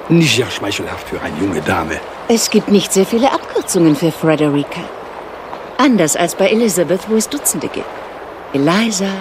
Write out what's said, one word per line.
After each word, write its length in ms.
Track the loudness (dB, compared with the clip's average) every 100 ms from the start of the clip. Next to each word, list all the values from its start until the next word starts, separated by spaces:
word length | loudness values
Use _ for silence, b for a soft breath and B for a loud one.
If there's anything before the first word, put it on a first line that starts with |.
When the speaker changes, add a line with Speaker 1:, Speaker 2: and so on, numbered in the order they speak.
| 2
Speaker 1:
Nicht 280 | 4 4 2
sehr 140 | 0
schmeichelhaft 580 | -4 -6 -6 -6 -8 -8
für 120 | -8
eine 160 | -6 -4
junge 220 | -2 -2
Dame. 360 | -2 -2 -2 -6 -8 -6 0
Speaker 2:
Es 220 | 2 4
gibt 180 | 2 4
nicht 240 | 4 4
sehr 140 | 2 2
viele 260 | 4 2
Abkürzungen 640 | 0 -4 -4 0 4 4 4
für 160 | 0
Frederica. 680 | 0 2 2 2 0 -2 -6 -10 -12 -14 -14 -14 -14 -14 -14 -8 2
Anders 380 | 4 4 4 2
als 180 | 0
bei 140 | 2 2
Elizabeth, 580 | 4 2 2 0 0 0
wo 60 |
es 140 | 0 0
Dutzende 400 | -4 -4 -4 -4
gibt. 180 | -8 -10 -12 -14 -14 -16 -16 -4
Eliza, 560 | 0 2 4 2 0 -2 -4